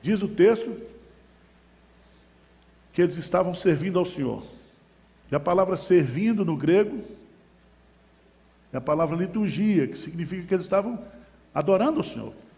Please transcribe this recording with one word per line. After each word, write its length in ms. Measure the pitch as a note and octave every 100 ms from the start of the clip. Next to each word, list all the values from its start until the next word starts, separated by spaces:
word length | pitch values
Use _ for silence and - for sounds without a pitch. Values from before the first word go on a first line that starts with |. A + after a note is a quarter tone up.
diz 220 | - G#3
o 60 | G3
texto 480 | - F#3 A3+ - - - - - - _ _ _ _ _ _ _ _ _ _ _ _ _ _ _ _ _
que 100 | -
eles 140 | F3 E3
estavam 380 | - F3+ F#3+
servindo 440 | F3 F#3+ D3+ F#3 F3+
ao 60 |
Senhor. 400 | F3 - C3 A2 - - - _ _ _ _ _ -
E 20 |
a 60 | C#3+
palavra 360 | C#3+ F3 F#3 F#3
servindo 680 | - F3+ C#3 B2+ A3 G#3+
no 120 | F3+ D#3
grego 460 | D3+ F#3 G#3 G#3+ G3 - - - _ _ _ _ _ _ _ _ _ _ _ _ _
é 60 | C3+
a 40 |
palavra 360 | B2+ D3+ E3 E3
liturgia, 720 | F#3 G#3+ G#3 C#3+ G#3+ F#3+ C3
que 80 | -
significa 500 | - E3+ D#3 F#3 F3
que 80 |
eles 120 | F#3 F3+
estavam 360 | G3 G3+ A#3+ - - - - _
adorando 440 | C3+ D3+ F#3+ B3 D#4
ao 40 |
Senhor. 320 | - A#2 A2 - -